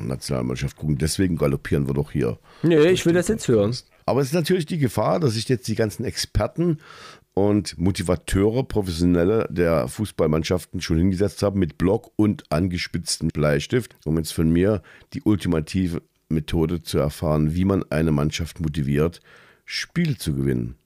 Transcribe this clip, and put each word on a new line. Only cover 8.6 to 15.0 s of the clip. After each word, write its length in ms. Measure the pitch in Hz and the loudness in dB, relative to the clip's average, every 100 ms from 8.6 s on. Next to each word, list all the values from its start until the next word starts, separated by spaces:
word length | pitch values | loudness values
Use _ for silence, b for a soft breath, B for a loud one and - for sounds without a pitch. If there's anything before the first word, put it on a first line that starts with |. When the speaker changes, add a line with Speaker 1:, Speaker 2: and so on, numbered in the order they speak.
Speaker 1:
Professionelle 840 | 127 107 92 82 90 87 90 110 - | -2 -2 -2 0 2 4 4 2 0
der 360 | - 85 80 64 | 0 2 2 0
Fußballmannschaften 920 | - 104 - 80 80 78 90 - 92 | -4 -6 0 2 2 0 -2 -4 -8
schon 180 | - 82 | 0 2
hingesetzt 460 | 95 92 101 - | 2 2 -2 0
haben 160 | 101 98 | 0 0
mit 180 | 82 - | -2 0
Block 320 | 90 110 - - | 0 0 -2 0
und 260 | 107 82 - | 0 0 -2
angespitztem 760 | 78 92 87 - 87 - - 80 | -2 0 -4 -6 -6 -6 -4 -4
Bleistift, 680 | 78 76 73 - 123 - _ | 0 0 0 0 -2 -4 _
um 120 | 76 80 | -4 -2
jetzt 140 | 78 | -2
von 180 | - 82 | 0 2
mir 320 | 85 98 101 B B | 4 2 0 B B